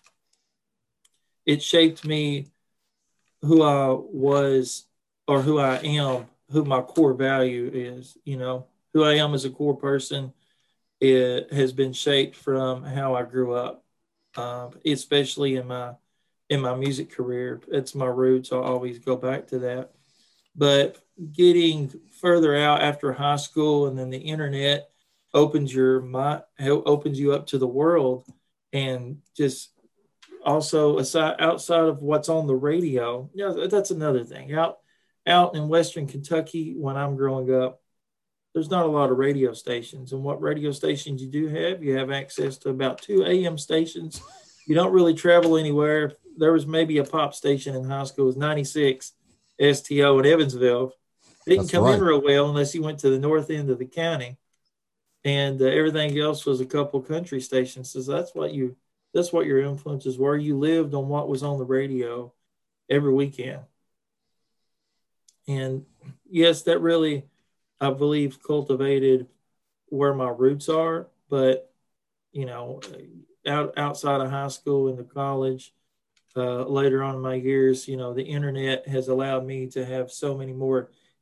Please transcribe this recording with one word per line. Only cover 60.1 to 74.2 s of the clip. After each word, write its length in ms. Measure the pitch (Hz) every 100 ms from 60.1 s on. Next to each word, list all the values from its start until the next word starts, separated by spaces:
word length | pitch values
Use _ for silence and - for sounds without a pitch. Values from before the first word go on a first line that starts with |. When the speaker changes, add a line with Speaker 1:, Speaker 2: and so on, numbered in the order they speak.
| 127
Speaker 1:
were. 200 | 139 147
You 220 | 151 139
lived 360 | 156 165 147
on 140 | 139 135
what 200 | 147 -
was 140 | 131
on 160 | 143 139
the 60 |
radio 680 | 127 131 139 127 120 120 120 _ _ _ _ _ -
every 240 | 143 143
weekend. 500 | 135 139 135 127 139 - _ _ _ _ _ _ _ _ _ _ _ _ _ _ _ _ _ -
And 380 | 139 131 135 - _ - - _
yes, 320 | 170 165 156
that 180 | 170 170
really, 440 | 165 165 160 139 - _ _ _ _ -
I 100 | 139
believe, 520 | 131 147 151 143 -
cultivated 840 | - 147 139 131 139 139 135 131 127 _ _ _ _ _ -
where 280 | 143 143
my 140 | 135 127
roots 400 | 120 131 143 160
are. 400 | 160 165 165 - _ -
But, 440 | 139 131 - - _ _ _ _ _ _
you 160 | 143 127
know, 340 | 123 123 - - - - - _ _ 143
out-, 300 | 147 143 -
outside 440 | 147 143 143 139